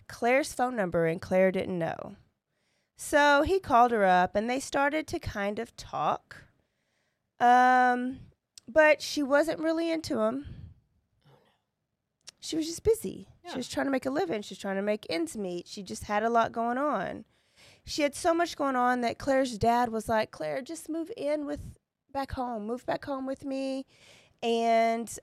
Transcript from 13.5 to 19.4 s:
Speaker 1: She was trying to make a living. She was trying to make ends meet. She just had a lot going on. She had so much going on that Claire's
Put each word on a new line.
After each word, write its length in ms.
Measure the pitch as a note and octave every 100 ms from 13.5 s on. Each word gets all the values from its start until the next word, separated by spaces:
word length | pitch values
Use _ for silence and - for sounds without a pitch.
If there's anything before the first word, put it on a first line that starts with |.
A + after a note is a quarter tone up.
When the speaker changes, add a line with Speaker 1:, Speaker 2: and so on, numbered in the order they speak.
Speaker 1:
She 60 | B3+
was 100 | A#3+
trying 200 | D4 C#4
to 40 |
make 140 | C4 C4
a 40 |
living. 320 | C#4+ F4+ A3
She 120 | -
was 60 | F#3
trying 160 | G3 G3
to 40 |
make 240 | G#3 G#3+ -
ends 260 | E4 D#4+ A3
meet. 320 | F#3 F3 -
She 160 | G#3
just 200 | F#3 G#3+ -
had 180 | G#3
a 60 | A3+
lot 220 | A#3 A3+
going 260 | A3+ A#3 B3+
on. 480 | D4 G#3 C#2+ A3 - _ _ _ - _ -
She 160 | -
had 140 | C#4+ -
so 180 | F4
much 220 | E4+ E4+ -
going 200 | C#4 B3+
on 260 | B3 B3
that 160 | A#3 -
Claire's 400 | C#4+ C4+